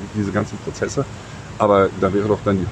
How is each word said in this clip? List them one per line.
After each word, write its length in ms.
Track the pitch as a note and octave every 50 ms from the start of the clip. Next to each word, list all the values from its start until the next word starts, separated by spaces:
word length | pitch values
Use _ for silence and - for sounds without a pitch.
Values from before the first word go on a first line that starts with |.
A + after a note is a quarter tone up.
| G2 G2+ -
diese 160 | G#2+ G2+ G2
ganzen 260 | G2 G#2 G#2+ - G#2+ -
Prozesse. 460 | - D#2 D2+ - G#2+ - - C#3+ C3+ - - - - - - - - - -
Aber 320 | - A2 G#2 G2+ G2 G2 F#2 - F#2+
da 140 | G2 F#2+ F#2+
wäre 140 | G2+ G#2
doch 140 | G#2+ G2+ F#2 -
dann 140 | G#2 G2
die 100 | F#2+ F2+ -